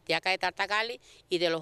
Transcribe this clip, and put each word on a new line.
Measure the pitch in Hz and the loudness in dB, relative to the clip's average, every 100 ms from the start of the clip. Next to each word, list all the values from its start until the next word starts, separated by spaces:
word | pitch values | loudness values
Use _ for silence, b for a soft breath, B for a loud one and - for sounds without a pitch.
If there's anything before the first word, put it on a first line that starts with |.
| - | -2
de | 160 | -2
acá | 185 | 0
de | 190 | 0
Tartagal | 185 175 196 208 226 254 B B B | -2 -2 0 0 -2 -6 B B B
y | 175 | 0
de | 170 | 2
los | 165 | 0